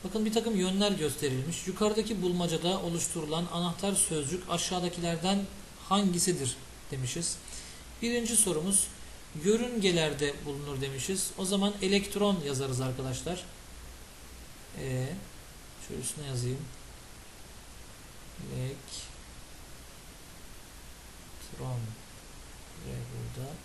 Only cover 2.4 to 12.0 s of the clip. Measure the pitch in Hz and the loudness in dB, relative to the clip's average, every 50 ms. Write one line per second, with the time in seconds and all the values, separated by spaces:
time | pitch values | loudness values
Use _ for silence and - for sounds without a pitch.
2.4 | 175 165 160 156 165 175 190 190 185 175 170 170 - - - 170 156 151 156 165 | 4 4 2 4 4 4 4 4 2 0 0 0 0 0 0 0 0 0 2 0
3.4 | 175 170 165 170 175 175 170 - - 196 196 190 - - 170 156 143 131 175 180 | 0 0 0 0 2 2 0 2 2 2 4 4 4 4 4 0 2 2 0 -2
4.4 | - - 170 170 - - 185 180 175 175 - - 170 170 170 160 160 185 196 202 | 0 0 0 0 2 2 0 2 2 0 0 0 0 0 0 2 4 4 4 4
5.4 | 196 190 - - - - - - - - 190 202 208 190 175 175 - - 175 143 | 2 0 -6 -10 -12 -12 -14 -14 0 4 4 6 6 6 6 6 6 4 4 4
6.4 | 139 123 - - - - - - - - - 131 127 123 - 165 165 - - - | 2 0 -2 -4 -8 -14 -14 -14 -8 -6 -4 -2 -2 -2 0 0 0 -2 -2 -4
7.4 | - - - - - - - - - - - - - 285 240 240 233 220 240 214 | -6 -10 -10 -10 -10 -12 -14 -14 -14 -14 -8 0 0 2 4 4 2 4 6 6
8.4 | - 190 170 156 160 190 196 - - - - - - - - - - - - 160 | 6 6 4 2 2 4 4 4 4 4 -2 -10 -12 -12 -12 -12 -14 -10 -8 2
9.4 | 151 190 214 226 240 247 247 233 196 190 180 170 160 156 147 139 147 143 143 - | 6 6 6 8 6 4 2 4 6 6 6 6 6 4 4 2 2 2 2 0
10.4 | - 151 143 139 147 147 143 131 135 139 135 135 127 - 190 185 - - - - | -4 -4 -4 -4 -4 -4 -2 -2 -2 -2 -2 -2 -2 0 0 0 0 -2 -2 -2
11.4 | 190 185 202 196 196 202 202 - - 190 196 202 | 0 2 4 6 6 4 4 4 4 6 6 6